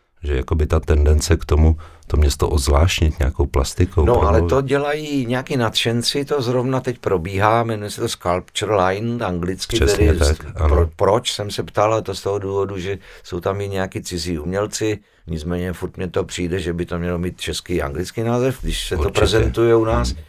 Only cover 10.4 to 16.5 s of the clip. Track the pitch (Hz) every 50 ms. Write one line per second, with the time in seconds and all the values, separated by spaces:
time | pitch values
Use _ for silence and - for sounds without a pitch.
10.4 | - - - - 78 76 73 - 85 80 - - 98 95 101 120 - - - -
11.4 | 104 104 95 - 98 82 - - 104 107 110 110 101 - 98 95 - 98 98 101
12.4 | 95 95 98 98 98 95 101 95 87 95 101 95 - - - - - - - 90
13.4 | 85 98 98 101 101 98 98 95 95 92 - 110 82 - 90 87 82 87 87 78
14.4 | 73 85 92 98 104 104 - - 107 107 107 101 - _ _ _ - - 82 80
15.4 | 73 80 87 90 90 92 87 - - 90 - - 95 90 - 104 92 - - -
16.4 | 90 87